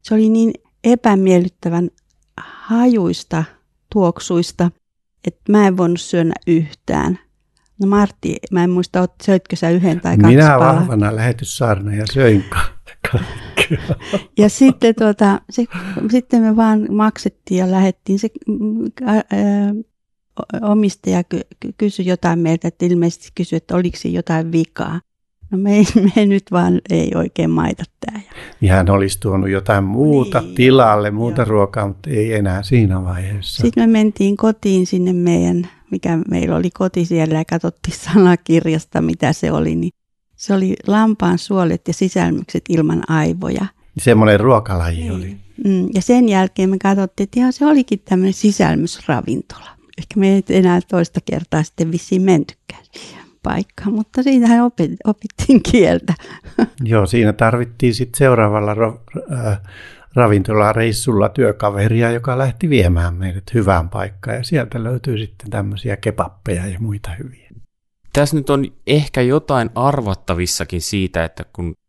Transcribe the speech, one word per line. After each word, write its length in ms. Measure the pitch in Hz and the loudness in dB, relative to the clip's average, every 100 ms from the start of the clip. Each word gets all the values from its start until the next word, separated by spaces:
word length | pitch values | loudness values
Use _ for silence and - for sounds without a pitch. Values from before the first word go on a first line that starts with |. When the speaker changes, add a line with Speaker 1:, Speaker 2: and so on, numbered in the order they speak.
Speaker 1:
se 120 | - | 0
oli 160 | 214 220 | 2 4
niin 240 | 226 226 - _ _ | 2 0 -2 _ _
epämiellyttävän 1040 | 226 240 233 196 190 180 180 _ 175 170 175 _ _ _ _ - | 2 2 4 2 4 4 2 _ -4 -2 -4 _ _ _ _ -20
hajuista, 1000 | - - - 226 247 226 175 170 - 165 160 _ _ _ _ | -20 -20 -2 2 4 4 0 -2 -4 -4 -4 _ _ _ _
tuoksuista, 800 | 214 175 - - 175 170 - 175 _ _ _ _ _ - | 0 0 -2 -2 -2 -2 -2 -2 _ _ _ _ _ -10
että 240 | - - | -8 2
mä 160 | 208 196 | 4 4
en 100 | 185 | 2
voinut 220 | 170 175 | 0 -2
syödä 340 | - 180 165 - - | -2 -2 0 -2 0
yhtään. 720 | 165 156 - - 76 71 180 _ _ _ _ _ _ | 0 0 -8 -4 -2 -2 -4 _ _ _ _ _ _
No 60 | 196 | 0
Martti, 480 | 208 202 - 165 - - | 2 2 -2 -8 -8 -4
mä 120 | 185 | 0
en 60 | 180 | 2
muista, 320 | 180 180 180 | 0 -2 -2
oot-, 220 | 180 _ | -2 _
söitkö 320 | - 185 - 175 | 0 0 0 -4
sä 140 | 165 | 0
yhden 320 | 175 175 170 | 2 2 0
tai 160 | - 104 | 0 4
kaksi 180 | 104 131 | 8 8
Speaker 2:
Minä 120 | 156 | 8
Speaker 1:
palaa? 280 | 135 127 139 | 6 4 2
Speaker 2:
vahvana 400 | 175 110 104 110 | 2 0 0 0
lähetyssaarna 800 | 117 117 123 - 120 98 101 104 | -2 -2 -8 -4 -2 0 -2 -4
ja 100 | 107 | -4
söin 300 | 135 123 104 92 | 2 4 4 0
ka-, 160 | - - - - - - | -2 -2 -4 -20 -10 -4
kaikkea. 840 | - 180 - - - - 160 - - - 196 - - | -4 -4 -12 -8 -4 -2 -2 -4 -8 -4 -6 -4 2
Speaker 1:
Ja 120 | 208 | 2
sitten, 460 | - 269 254 233 220 | 6 4 4 0 2
tuota, 460 | 220 208 202 202 - | 0 2 2 2 -4
se, 160 | - 233 175 185 185 214 | -6 -6 -6 -10 -6 0
sitten 320 | 247 247 240 | 0 2 0
me 140 | 220 220 | 2 2
vaan 320 | 220 214 208 | 4 2 0
maksettiin 680 | 202 214 - 202 _ - 185 | 0 0 -2 -8 _ -4 -2
ja 140 | 185 | 0
lähdettiin. 480 | 190 190 - - 196 | 2 0 -2 -4 -2
Se, 100 | 226 - - | -4 -8 -8
mm, 380 | 208 214 220 220 | -4 -4 -4 -8
ä, 320 | - 254 214 | -6 -2 0
ä, 60 | - 202 202 202 202 208 - _ _ _ _ - | 0 -2 0 0 -2 -4 -10 _ _ _ _ -14
o-, 320 | - 233 214 | -10 -6 0
omistaja 520 | 214 202 - - 180 | 2 0 -2 -2 -2
ky-, 180 | 175 170 - _ | -2 -8 -10 _
ky-, 140 | - - | -16 -4
kysyi 280 | 208 - 185 | -4 -2 -4
jotain 340 | 180 175 170 | -2 -2 0
meiltä, 280 | 165 165 165 | 0 0 -4
että 180 | - 175 | -2 0
ilmeisesti 440 | 175 170 - - - | 2 0 -2 -16 -8
kysyi, 220 | 175 165 | -6 -6
että 180 | - 180 | -4 -2
oliko 220 | 180 - | -2 -4
siinä 200 | 175 175 | -6 -6
jotain 340 | 170 160 165 | -2 -4 0
vikaa. 480 | 165 160 - - 170 _ _ _ _ - | -2 -2 -6 -8 -8 _ _ _ _ -8
No 60 | 190 | -4
me 160 | 202 208 | 2 4
ei, 100 | 208 226 | 4 4
<laughs> 140 | 190 220 | 4 4
me 100 | 202 | 2
nyt 180 | 196 _ | 0 _
vaan 300 | 180 180 180 - | 0 2 0 0
ei 220 | 165 160 170 | -2 -2 -4
oikein 340 | 160 - 165 | -4 -4 -2
maita 340 | - 165 - - _ | 0 -2 -4 -10 _
tää. 220 | - 214 - - - - | -12 -12 -16 -20 -20 -4
Speaker 2:
Niin 100 | 95 | 2
hän 180 | 92 92 | 2 2
olisi 300 | 98 98 98 | 2 0 -4
tuonut 300 | 107 95 95 | -2 -2 0
jotain 340 | 95 98 101 | -2 0 0
muuta 580 | 95 113 151 143 123 120 | 0 0 2 2 0 -4
Speaker 1:
Niin, 140 | 90 90 | -4 2
Speaker 2:
tilalle, 520 | 127 131 113 104 104 | 4 6 4 2 0
Speaker 1:
joo, 80 | 104 | -2
Speaker 2:
muuta 260 | 120 127 | -4 -2
Speaker 1:
joo. 80 | 110 | 0
Speaker 2:
ruokaa, 380 | 107 98 113 101 | 0 0 -2 -6
mutta 220 | 95 156 | -8 -6
ei 240 | 120 113 | -2 -2
enää 300 | 107 98 92 | -2 -2 -4
siinä 400 | 104 123 101 92 | 0 2 2 0
vaiheessa. 580 | 92 90 98 101 - - | -4 -6 -6 -8 -8 -2
Speaker 1:
Sitten 220 | 240 233 | 0 2
me 40 | 226 | 2
mentiin 500 | 220 214 - 196 202 | 4 2 0 -2 2
kotiin 500 | 220 220 202 190 180 | -2 0 0 0 0
sinne 260 | 185 180 | -2 0
meidän, 560 | 180 175 175 175 175 175 _ _ | 0 0 2 0 -2 -4 _ _
mikä 280 | 190 180 165 - | -6 -2 -4 -2
meillä 260 | 175 170 160 | -4 -2 -2
oli 140 | 175 | -4
koti 340 | - 185 180 170 | -2 -2 -2 -2
siellä, 300 | 170 160 156 | 0 0 -2
ja 100 | 160 | -2
katsottiin 520 | 165 165 - - - | -4 -4 -6 -10 -10
sanakirjasta, 1040 | - 196 180 175 - 165 165 160 - 160 | 0 4 6 4 2 0 2 -4 -4 -4
mitä 320 | 165 165 139 | -2 -2 -2
se 180 | 160 160 | -2 -2
oli. 240 | 151 160 165 | -2 -2 -2
Niin 160 | 170 _ _ _ _ _ | -4 _ _ _ _ _
se 180 | - | -2
oli 220 | 196 190 - - | 0 0 -4 0
lampaan 500 | 208 220 208 180 175 | 2 2 2 0 -2
suolet 500 | - 196 170 165 - | -2 0 0 -2 -4
ja 60 | |
sisälmykset 720 | 165 190 190 170 - 175 170 - | -2 -2 0 0 -2 -4 -8 -2
ilman 340 | 165 156 165 - | 0 0 -2 -2
aivoja. 580 | 160 160 170 - - 196 _ _ - | 0 0 -4 -6 -6 -6 _ _ -4
Speaker 2:
Semmoinen 420 | 131 110 110 101 | 2 4 6 4
ruokalaji 580 | 117 117 113 92 85 82 | 4 2 0 -4 -2 -4
Speaker 1:
Niin. 140 | 80 | -6
Speaker 2:
oli. 260 | 92 92 101 - - 208 | -8 -10 -16 -20 -6 -2
Speaker 1:
Mm, 220 | 190 185 | 0 0
ja 80 | 208 | -2
sen 280 | - 247 233 | 2 4 4
jälkeen 400 | 190 185 - 185 | 2 0 0 0
me 80 | 190 | 0
katsottiin, 480 | 196 196 190 - 202 | 0 0 -2 -4 -4
että 140 | 240 | 0
ihan 140 | 254 | 0
se 120 | - 294 | 2 2
olikin 360 | 294 247 202 - | 4 2 -4 0
tämmöinen 280 | 185 190 | 0 0
sisälmysravintola. 1400 | 185 208 196 156 156 165 - - 127 - 127 - - - - _ - | 2 0 2 0 0 -4 -6 -4 -4 -2 -6 -8 -20 -20 -20 _ -16
Ehkä 220 | - 208 | -6 0
me 160 | 190 196 | 2 2
ei 80 | - | 2
enää 320 | 190 185 180 | 2 4 2
toista 380 | - 180 170 - - | 0 -4 -2 -4 -6
kertaa 380 | - 170 156 | -8 -4 -4
sitten 280 | 160 - 165 | -4 -4 -4
vissiin 300 | 165 - 185 | -4 -4 0
mentykään 640 | 190 170 - - - - _ | 2 2 0 -12 -20 -20 _
siihen 320 | - - - - _ | -20 -20 -20 -20 _
paikkaan, 500 | - 170 202 - 208 | -6 -6 -8 -8 -6
mutta 300 | 214 220 - | -4 -4 -2
siitähän 420 | 254 262 233 233 240 | 2 2 4 4 2
opi-, 320 | - 156 180 - | 0 -4 -2 -4
opittiin 580 | 214 214 - - 254 - | -4 -8 -6 2 2 4
kieltä. 420 | 240 180 85 - 170 - - - | 2 4 2 -2 -6 -8 -20 -8
<laughs> 300 | - 226 - | -4 -4 -2
Speaker 2:
Joo, 220 | 117 113 95 | 0 2 2
siinä 280 | 120 107 | 2 0
tarvittiin 600 | 104 113 120 117 - 123 | 2 0 0 -4 -2 -2
sit 220 | 113 120 - | -2 -6 2
seuraavalla 580 | 135 120 107 107 104 | 2 4 2 0 -2
ro-, 280 | 107 113 - - 160 523 | -2 -2 -4 -14 -14 -10
äh, 280 | 131 113 101 - - - - - | -6 -4 -6 -8 -20 -20 -20 -6
ravintolareissulla 1160 | - 117 101 92 107 104 117 113 104 - 107 104 | 2 4 2 2 2 2 2 -2 -2 -2 0 0
työkaveria, 840 | - 117 104 104 101 107 113 117 | 0 -2 0 -4 0 0 2 0
joka 260 | 117 120 127 | -2 -4 -4
lähti 320 | 135 123 175 | -4 -4 0
viemään 460 | 135 90 85 85 87 | 2 2 2 -2 -4
meidät 280 | 92 95 - | -8 -8 -4
hyvään 360 | 120 98 90 82 | -2 2 0 -2
paikkaan. 480 | 101 98 98 117 113 | -8 -10 -10 -10 -8
Ja 60 | |
sieltä 400 | 123 160 117 120 | -4 -4 -4 -8
löytyy 340 | 113 123 143 110 | -6 -6 -6 -6
sitten 320 | 107 - 101 | -8 -14 -10
tämmöisiä 480 | 107 101 101 117 101 | -8 -6 -6 -8 -6
kebappeja 720 | 113 107 - - - 87 95 | -6 -4 -8 -8 -6 -6 -6
ja 120 | 87 | -8
muita 300 | 110 104 95 85 | -8 -8 -10 -12
hyviä. 300 | 131 - _ - - _ _ _ - | -14 -18 _ -20 -20 _ _ _ -4
Speaker 3:
Tässä 220 | 139 143 156 | 0 0 0
nyt 140 | 135 | 0
on 160 | 139 135 - - | -2 -2 -8 -2
ehkä 340 | 147 139 - | 0 0 -2
jotain 480 | 123 147 - 131 113 117 | 0 0 0 -2 -2 -2
arvattavissakin 1080 | 131 139 107 92 - 87 87 - 82 87 | -2 0 -4 -6 -4 -4 -4 -6 -6 -8
siitä, 440 | - 101 92 87 82 | -6 -4 -4 -4 -6
että 200 | - - | -8 -16
kun 220 | - 87 76 | -10 -10 -10